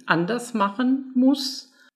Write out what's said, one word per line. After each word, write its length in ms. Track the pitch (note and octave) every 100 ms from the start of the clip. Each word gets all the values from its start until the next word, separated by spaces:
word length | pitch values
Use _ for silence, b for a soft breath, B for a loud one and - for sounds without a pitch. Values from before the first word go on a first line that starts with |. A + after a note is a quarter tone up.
| -
anders 480 | E3 F3 A#3+ A#3+
machen 580 | A3 G3+ G3+ B3+ C4+ -
muss 580 | B3 C4 C#4+ - - - b b